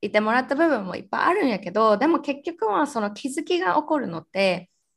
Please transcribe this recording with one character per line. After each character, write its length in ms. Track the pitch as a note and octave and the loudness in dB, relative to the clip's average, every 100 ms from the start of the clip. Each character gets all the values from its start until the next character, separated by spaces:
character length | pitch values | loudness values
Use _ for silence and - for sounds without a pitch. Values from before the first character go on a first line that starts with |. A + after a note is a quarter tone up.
い 100 | G#3 | -2
て 80 | G#3 | 0
も 140 | G#3+ | 2
ら 80 | G#3+ | 0
っ 60 | B3+ | 0
た 60 | |
部 140 | C#4 E4 | 0 2
分 180 | B3 F#3+ | 2 -2
も 100 | - | -8
い 40 | |
っ 100 | - | -6
ぱ 120 | - | 0
い 0 | |
あ 100 | - | 2
る 120 | F#4+ C#4+ | 2 0
ん 40 | |
や 80 | G3+ | 0
け 140 | G3+ | -2
ど、 260 | G#3 A3 G3+ | 2 4 4
で 80 | D4 | 4
も 140 | D#4+ | 2
結 240 | C#4+ C#4 | 0 -6
局 240 | - E4+ A4 | -6 -4 -2
は 180 | F#4+ D4 | 0 0
そ 160 | A#3 | -2
の 80 | G#3 | -4
気 200 | G#3+ C4+ | -6 -8
づ 140 | D4 | -6
き 160 | D#4+ F4+ | -2 -2
が 140 | F#4 D4+ | 2 0
起 80 | - | 0
こ 100 | D4+ | -2
る 100 | G#3 | -2
の 120 | E3 | -8
っ 80 | - | -8
て、 420 | F#3+ F#3+ F3+ F3 _ _ | 0 0 0 -6 _ _